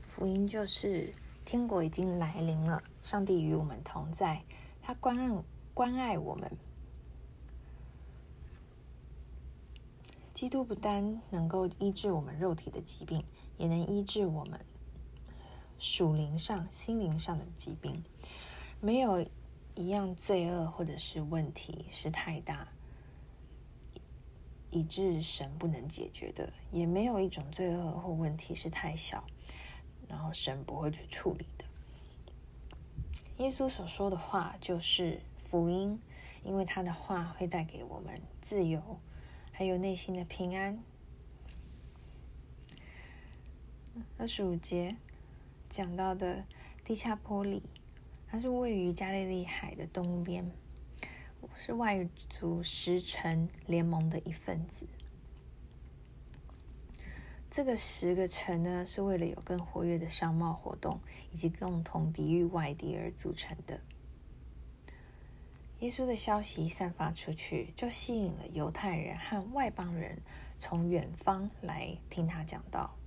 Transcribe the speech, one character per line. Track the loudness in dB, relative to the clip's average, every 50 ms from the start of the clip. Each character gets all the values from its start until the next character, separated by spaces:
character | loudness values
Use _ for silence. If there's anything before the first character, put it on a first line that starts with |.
| -12
福 | -10 -4 0 2
音 | 4 6 6 4
就 | 4 4 2 2
是 | 2 0 2 2 2 4 2 2 0 -4 -8 -12 -14 -12 -12 -8
天 | 0 2 4 4
国 | 6 6 4 4
已 | 4
经 | 4 4 2 4 4 4
来 | 4 2 2 2
临 | 2 4 4 6
了， | 6 4 4 2 0 -4 -14 -12 -8
上 | 0 2 2 4
帝 | 6 6 6 6
与 | 6 4
我 | 4 4
们 | 2 -2 -4 -8
同 | -6 -4 -4 -4 -2 2
在， | 2 4 4 4 0 -2 -10 -14 -14 -14 -14 -14 -12 -6
他 | -6 -4
关 | 4 4 4 4
爱， | 6 4 4 2 2 0 -4 -8 -12 -14 -10 2
关 | 4 4 4 4
爱 | 2 2 4 2 2
我 | 2 0 -2
们。 | -2 -4 -4 -6 -8 -10 -12 -12 -12 -12 -12 -12 -12 -12 -12 -12 -12 -12 -14 -14 -14 -14 -12 -12 -12 -12 -12 -12 -12 -12 -12 -12 -14 -14 -14 -14 -14 -14 -14 -14 -12 -12 -12 -12 -12 -14 -16 -16 -18 -16 -16 -16 -14 -14 -14 -12 -12 -12 -10 -12 -12 -10 -12 -12 -12 -14 -14 -14 -14 -14 -14 -16 -16 -16 -16 -16 -16 -16 -12 -6
基 | -4 -2 2
督 | 2 2 2
不 | 2 0
单 | 2 4 4 4 6 4 2 0 -2 -4 -2
能 | 0 2 2 4
够 | 4 4 4 4 2 4
医 | 4 4
治 | 4 4 4 4 4
我 | 4
们 | 2 0 0 2
肉 | 4 4 4
体 | 2 0 -6
的 | -6 -6
疾 | -6 -6 -8 -8 -4
病， | 0 0 0 0 -2 -10 -12 -14 -14 -6
也 | 0 2
能 | 4 6 6
医 | 4 4 4 2 2
治 | 2 4 4 4
我 | 4 4 2 -2
们 | -4 -6 -10 -10 -12 -14 -14 -12 -12 -10 -10 -12 -12 -12 -12 -12 -12 -12 -14 -14 -14 -14 -14 -14 -16 -10 -2
属 | 0 2 4 6 6 8 8
灵 | 6 4 4 2 0
上、 | 2 2 0 0 0 -2
心 | -4 -6 -2 2 2 4
灵 | 4 4 4 2
上 | 2 2 0 0
的 | -2 -4 -8
疾 | -8 -6 -6 -6 -4
病。 | -4 -4 -4 -4 -6 -8 -12 -14 -14 -12 -12 -12 -12 -12 -10 -10 -10 -10 -10 0
没 | 4 6 6 8
有 | 8 8 6 6 4 2 -2 -12 -14 -14 -14 -14 -14 -12 -6 -2
一 | 0 2
样 | 4 4 4 2 0
罪 | -2 4 6 6 6 6 6
恶 | 4 4 2 2
或 | 2 0 0
者 | 0 0 -2
是 | -4 -4 -2 -2 0
问 | 2 2 2 2 2 0
题 | -6 -8 -8 -8 -8 -8 -8
是 | -8 -4 -2 -2
太 | 0 0 -2 -2 -2 -4
大， | -2 -4 -4 -4 -4 -8 -10 -14 -14 -14 -14 -14 -14 -16 -14 -14 -14 -16 -14 -16 -16 -16 -14 -14 -16 -16 -16 -14 -14 -14 -14 -14 -14 -12 -14 -14 -14 -14 -14 -14 -14 -14 -14 -14 -12 -2
以 | 0 0 0
致 | 2 2 4 4 4 4 4 2
神 | -2 -2 -4 -4 -4 -4
不 | -2 0 2
能 | 0 0 0
解 | -4 -4 -4 -4 -6 -6
决 | -6 -6 -6 -4
的， | -4 -4 -4 -4 -10 -10 -2 2
也 | 2 4
没 | 6 6 6 6
有 | 6 6 4
一 | 4 4
种 | 2 -2 -6 -6 -2
罪 | 0 2 2 4
恶 | 2 2 0 0
或 | 0 0 0
问 | 2 2 2 2 2
题 | 0 -2 -4 -4
是 | -2 -2 -2
太 | -2 0 -2 -2 0
小， | 0 0 0 0 -2 -6 -8 -12 -12 -12 -12 -12 -10 -10 -10 -12 -12 -12 -14 -14 -14 -10 -8
然 | -6 -2
后 | -2 -2 -2
神 | 0 0 0 0 0 -4
不 | -4 -2
会 | 0 2 0
去 | 0 0 -6
处 | -8 -6 0 2 2 2
理 | 2 -4 -8 -8
的。 | -10 -10 -10 -10 -12 -14 -14 -14 -14 -14 -14 -14 -14 -14 -14 -14 -14 -14 -14 -14 -12 -12 -12 -12 -12 -12 -10 -6 -4 -4 -4 -4 -6 -6 -10 -4
耶 | 2 2 2
稣 | 4 4 2 2
所 | 2 0 -4
说 | -6 0 2 4 4
的 | 4
话 | 2 0 2 2 2 2 2 -4 -6
就 | 0 0 0 2
是 | 6 6 6 8 8 6 2 0 -4 -10 -12
福 | -12 -8 2 6 6 8 8
音， | 6 4 4 2 0 -2 -4 -10 -14 -14 -12 -14 -14 -10 -4
因 | 0 4
为 | 4 4
他 | 4 2 0 2
的 | 0 0
话 | -2 -2 0 0 0 0 -2 0 0
会 | 0
带 | 2 2 2 0
给 | 0 -2 -8 -8
我 | -8 -8 -8
们 | -6 -6 -8 -8 -8 -10 -12 -6
自 | -4 2 4 6 6
由， | 6 6 4 2 -2 -8 -10 -10 -12 -12 -12 -12 -12 -14 -14 -14 -12 -2
还 | 2 4
有 | 4 4 4
内 | 4 2 2
心 | 0 0 -2 0
的 | 0 0
平 | -2 -2 -2 0 0 2
安。 | 2 0 0 0 -4 -6 -12 -16 -16 -16 -16 -14 -14 -14 -16 -16 -14 -14 -12 -12 -12 -12 -12 -12 -12 -12 -14 -14 -14 -14 -14 -14 -14 -14 -12 -12 -14 -14 -14 -14 -16 -14 -16 -16 -14 -14 -14 -14 -14 -14 -14 -14 -14 -14 -14 -14 -14 -14 -14 -14 -14 -14 -14 -14 -14 -14 -12 -10 -10 -10 -10 -6
二 | -4 -2
十 | -2 0 2 2
五 | 2 2
节 | 2 0 0 0 2 2 0 -2 -6 -8 -16 -16 -16 -16 -16 -16 -16 -16 -16 -16 -16 -12 -8
讲 | -4 -4 -2 -2 0
到 | 2 4 4 4
的 | 4 2 2 0 0 -4 -8 -12 -14 -14 -14 -14 -14 -2
低 | 0 0
加 | 2 2 0 0
波 | 0 0 0 0 2 2
利， | 2 2 0 -2 -6 -14 -14 -16 -16 -16 -16 -14 -14 -14 -14 -12 -4
它 | -2 0
是 | 2 4
位 | 4 4 4 4 4
于 | 4 4 4 4
加 | 2 2 2
利 | 2 2 2
利 | 2 2 2 0
海 | 0 -2 -4 -4 -4 -4
的 | -4 -6
东 | -4 -2 0 2 2 2 2 2
边， | 2 0 0 0 -2 -4 -6 -12 -14 -12 -12 -12 -12 -10 -10 -10 -10 -10 -12 -14 -14 -14 -14 -14 -14 -12
是 | -10 -4 -2 0
外 | 4 4 6 6 4 4 0 -2 -8 -12 -12
族 | -10 -2 0 2 2 2 0
十 | 0 -2 0 4 4 4 4
城 | 4 2 -2 0 2 4 4 6 4 4 2 -4 -2
联 | 4 4 6 6
盟 | 6 6 6 4 4
的 | 4 2
一 | 0 -2 -6
份 | -4 -2 -2 0 0 -2
子。 | -2 -4 -6 -8 -8 -10 -10 -12 -12 -14 -14 -14 -14 -14 -14 -14 -14 -14 -14 -14 -14 -14 -14 -14 -14 -14 -16 -16 -16 -14 -14 -14 -14 -14 -12 -12 -12 -14 -12 -12 -12 -12 -12 -12 -12 -12 -12 -10 -10 -10 -10 -10 -12 -12 -12 -12 -6
这 | 0 2 4
个 | 4 4
十 | 4 2 0 0 2 4 4 6
个 | 6 4 2
城 | 2 0 0 2 4 4 4
呢， | 4 4 2 0
是 | 0 0 0 2
为 | 4 4 4
了 | 4
有 | 2 0 -2
更 | -2 0 0 0
活 | 0 -2 -2 0 2
跃 | 4 4 4
的 | 2 0
商 | 0 2 2 4 4
贸 | 4 4 4 2
活 | 0 -4 -6 -6
动， | -2 -2 -2 -2 -2 -4 -10 -12 -12 -12 -8 -6
以 |
及 | 0 0 0
共 | 2 2 -2 0 0 0 0
同 | 0 2 2 4 4 4
抵 | 2 4 6 6
御 | 6 6
外 | 6 6 4 2 2 0
敌 | -2 -2 -2 -2
而 | 0 -2 -4 -4
组 | -2 -2 -2 -2
成 | -2 -4 -6 -6 -8 -6
的。 | -6 -6 -8 -8 -12 -14 -14 -14 -14 -14 -14 -14 -14 -14 -14 -14 -14 -12 -12 -12 -12 -12 -14 -14 -16 -16 -14 -16 -16 -16 -16 -16 -14 -14 -14 -16 -16 -16 -16 -14 -14 -8 -2
耶 | -2 -2
稣 | 2 2 2
的 | 4 4
消 | 2 6 6 6 6 6
息 | 2 0 2 2
一 | 2
散 | 2 2 0 0 0
发 | 2 0 0
出 | 0 0 -2 -4 -4
去， | -4 -2 -2 0 0 0 -2 -2
就 | -2 -2 0
吸 | 0 0 0 2 2
引 | 2 2 2 2
了 | -2 -6 -4
犹 | -2 0 0 0
太 | 0 0 0 0 2
人 | 2 0 -2 -2 -4
和 | -4 -2 0 0 0 0 2
外 | 2 2 2
邦 | 2 -2 -2 -2 0
人 | -2 -2 -4 -6 -8 -10 -12 -12 -12 -12 -12 -10 -10
从 | -6 0 2 2 4 6
远 | 4 4 2 0 -6
方 | 0 4 4 4 4 2 -2 -4 -4 -4
来 | -4 -2 -2 -2 -4 -6 -8 -8 -6
听 | 0 2 2
他 | 2 2 0 -2
讲 | -4 -4 -6 -8 -2
道。 | -2 -2 -2 -2 -4 -10 -14